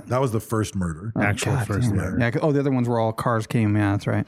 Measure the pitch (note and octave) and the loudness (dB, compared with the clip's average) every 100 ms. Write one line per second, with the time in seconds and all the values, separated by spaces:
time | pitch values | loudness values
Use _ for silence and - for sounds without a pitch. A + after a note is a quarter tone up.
0 | - B2 C3+ A2 - A2 G#2 G2+ F2 D#2 | -2 0 0 -2 -2 -2 -2 -2 -4 -6
1 | G#2+ A2 G#2 G2 - C#3 G#2 G2+ B2 F#2+ | -6 -2 0 0 0 0 0 0 0 0
2 | E2+ A#2+ A#2 D#3 D#3+ C#3+ C#3 C3 A#2+ A#2+ | 0 0 0 0 2 2 2 0 0 2
3 | A2+ A2 - A2+ G#2+ B2 G#2+ G#2 G2+ G2+ | 0 0 0 0 0 2 2 2 2 0
4 | - G#2+ | 0 -2